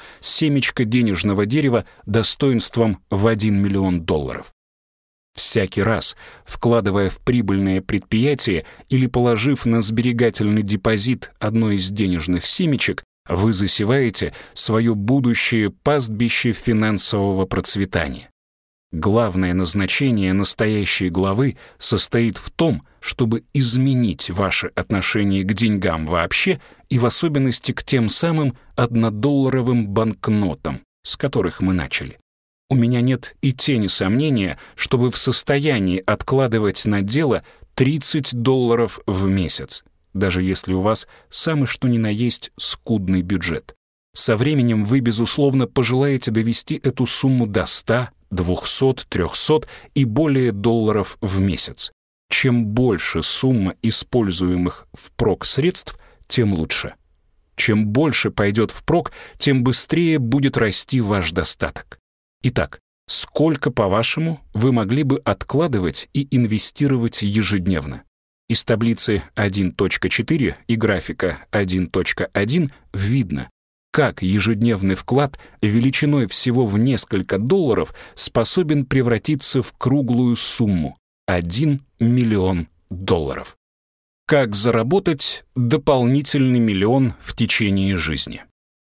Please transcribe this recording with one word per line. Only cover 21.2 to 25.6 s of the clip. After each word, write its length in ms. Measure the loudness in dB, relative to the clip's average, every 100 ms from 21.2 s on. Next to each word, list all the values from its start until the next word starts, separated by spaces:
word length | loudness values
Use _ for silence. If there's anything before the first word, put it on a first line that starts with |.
| 0 2 -2 -4 -14 -8
состоит 600 | -2 0 0 0 0 -2
в 120 | -8
том, 380 | 0 0 0 -6 _
чтобы 440 | -10 -2 0 -2 -2
изменить 800 | -2 0 2 2 2 0 -2 -6
ваше 400 | -2 -2 -2 -4 -6
отношение 680 | -2 -2 0 0 0 0
к 100 | 0
деньгам 540 | 0